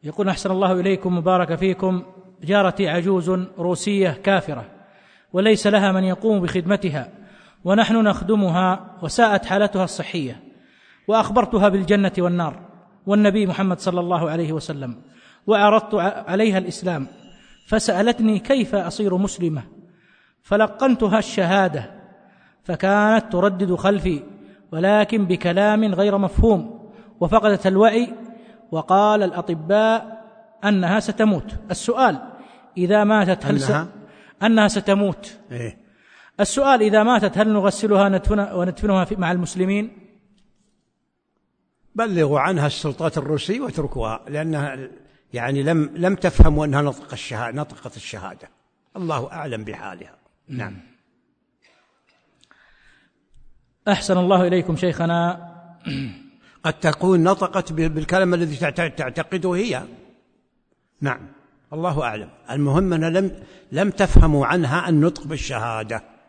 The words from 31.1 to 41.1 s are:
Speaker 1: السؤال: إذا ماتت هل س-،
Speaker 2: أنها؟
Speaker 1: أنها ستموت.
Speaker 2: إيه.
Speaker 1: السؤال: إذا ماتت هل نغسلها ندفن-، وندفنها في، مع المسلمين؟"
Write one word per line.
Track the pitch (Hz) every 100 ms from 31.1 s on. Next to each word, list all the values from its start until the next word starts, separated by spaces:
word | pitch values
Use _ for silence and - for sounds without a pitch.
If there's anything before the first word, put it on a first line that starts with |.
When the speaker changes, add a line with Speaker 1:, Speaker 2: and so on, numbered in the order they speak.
| 196 220 180 - - -
Speaker 1:
السؤال: | 180 - 233 254 143 - - - - - -
إذا | 180 208
ماتت | 208 214 185 180 139
هل | 147
س-، | 135
Speaker 2:
أنها؟ | 143 170 - - - - _
Speaker 1:
أنها | 214 220 208
ستموت. | 202 196 196 202 160 - - -
Speaker 2:
إيه. | 120 117 - _ _ _ - - -
Speaker 1:
السؤال: | 208 - 269 254
إذا | 214 214
ماتت | 214 247 202 175
هل | 214
نغسلها | 214 196 - 214 202 202
ندفن-، | 190 - 208 202
وندفنها | 185 180 175 208 190 180
في، | 208
مع | 175
المسلمين؟" | 180 175 185 185 202 214 - - _ _ _ _ _ _ _ _ _ _